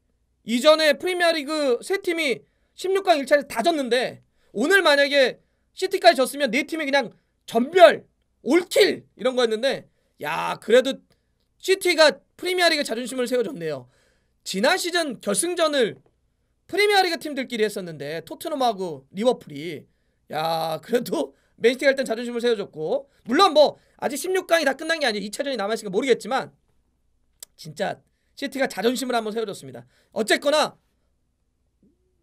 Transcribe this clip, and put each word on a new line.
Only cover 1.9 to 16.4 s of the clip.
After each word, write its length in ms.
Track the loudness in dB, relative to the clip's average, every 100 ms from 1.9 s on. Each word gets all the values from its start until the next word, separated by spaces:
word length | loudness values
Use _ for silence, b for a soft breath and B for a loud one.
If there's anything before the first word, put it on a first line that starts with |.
| -6
팀이 380 | -4 -2 -2 -4 _ _ _ -10
십육 280 | -2 0 2
강 120 | 2
일 80 | 4
차에서 220 | 0 0
다 140 | -2
졌는데 600 | 0 0 0 -2 -2 -8 _ _ _
오늘 300 | -4 2 4
만약에 580 | 4 4 4 4 2 0 _ _ _
시티까지 420 | -8 -4 4 4 4
졌으면 360 | 0 -2 -2
네 120 | 0
팀이 220 | -2 -6 0
그냥 260 | 0 -2 -10 _ _ -4
전멸, 640 | -2 2 8 8 8 -6 _ _ _
올킬 640 | 0 0 2 4 4 2 -10 -6
이런 200 | -4 0
거였는데, 540 | 0 0 -2 -4 -10 _ _ -12
야, 360 | -8 -6 -6 -6
그래도 320 | 2 4 4 -4 _ _ _ _ _ _
시티가 600 | -2 0 0 4 4 4 _ -10
프리미어리그 460 | -4 0 2 2
자존심을 440 | -4 -6 -6 -6 -2
세워줬네요. 640 | -2 -4 -6 -8 -8 -12 _ _ _ _ _
지난 340 | -10 -2 0 0
시즌 420 | -2 -4 -4 -6
결승전을 760 | -4 -2 -2 0 0 2 0 -4 _ _ _ _